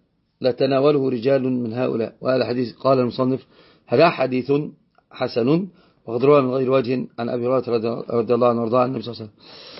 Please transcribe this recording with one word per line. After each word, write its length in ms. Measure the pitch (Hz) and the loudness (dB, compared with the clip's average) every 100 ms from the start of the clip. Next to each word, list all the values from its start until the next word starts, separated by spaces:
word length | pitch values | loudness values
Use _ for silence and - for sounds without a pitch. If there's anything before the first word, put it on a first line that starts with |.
| _ _ _ - | _ _ _ -4
لتناوله 680 | 123 120 135 135 143 147 135 | -2 0 2 4 4 2 0
رجال 340 | 127 123 135 | -2 0 0
من 300 | 127 127 120 | 0 -2 -4
هؤلاء.'" 400 | 120 127 123 107 - | -4 -2 -2 -4 -6
وهذا 240 | 127 131 113 | -2 0 0
حديث، 300 | 123 117 - | -2 -4 -2
قال 240 | 131 131 | 0 2
المصنف: 460 | 120 113 127 127 - _ _ _ - | 0 0 -2 -2 -6 _ _ _ -2
"هذا 220 | 120 160 | 4 4
حديث 420 | - 131 127 123 143 151 - _ _ _ | 2 -2 -2 0 -2 -4 -12 _ _ _
حسن، 560 | - 127 120 120 165 196 - _ _ - | -8 -4 0 2 0 -2 -12 _ _ -8
وقد 200 | 117 135 | 0 4
روى 160 | 147 | 4
من 80 | 127 | 4
غير 220 | 131 127 | 0 0
وجه 360 | 135 117 127 - - | 0 0 -4 -6 -8
عن 100 | 120 | -6
أبي 180 | 127 120 | -4 -2
هريرة 160 | 131 120 | -2 -2
رضي، 200 | 117 113 120 - | -2 -2 -6 -4
رضي 240 | 117 110 | -2 0
الله 140 | 120 120 | 2 2
عنه 140 | 117 | 2
وارضاه 200 | 113 127 | 0 0
عن 60 | 127 | 0
النبي 140 | 127 | -4
صلى 100 | 113 | -10
الله 100 | 110 | -12
عليه 80 | 110 | -16
وسلم." 120 | - - - - | -18 -20 -20 -20